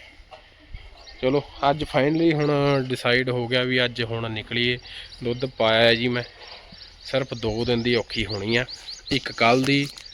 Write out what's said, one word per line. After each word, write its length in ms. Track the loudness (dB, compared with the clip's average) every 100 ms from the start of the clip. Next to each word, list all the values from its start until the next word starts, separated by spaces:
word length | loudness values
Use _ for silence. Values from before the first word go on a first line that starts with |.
| -20 -20 -20 -20 -20 -20 -18 -18 -18 -20 -20 -4
ਚਲੋ 220 | 0 0 -2 -2 0
ਅੱਜ 140 | 0
finally 500 | 0 0 2 2 2
ਹੁਣ 180 | 2 2 2 2 2 0
ਡਿਸਾਈਡ 420 | -2 0 0 0
ਹੋ 180 | -2 0
ਗਿਆ 160 | 0
ਵੀ 220 | 2 0 0
ਅੱਜ 180 | -2
ਹੁਣ 280 | -4 -4 -6
ਨਿਕਲੀਏ। 460 | -8 -6 -2 0 -2 -8 -18 -18 -8
ਦੁੱਧ 220 | -4 -2 -4
ਪਾਇਆ 480 | 2 4 6 6
ਜੀ 140 | 6 2
ਮੈਂ, 160 | -2 -6 -14 -20 -20 -20 -20 -20 -18 -4
ਸਿਰਫ 280 | -4 -4
ਦੋ 320 | -4 -4 -2 0
ਦਿਨ 160 | 0
ਦੀ 140 | 2 0
ਔਖੀ 300 | 0 -4 -4
ਹੋਣੀ 300 | -4 0 0
ਆ, 100 | -2 -10 -18 -14 -4
ਇੱਕ 200 | -4 -2
ਕੱਲ੍ਹ 340 | 2 4 4 4
ਦੀ 220 | 0 0 -8 -20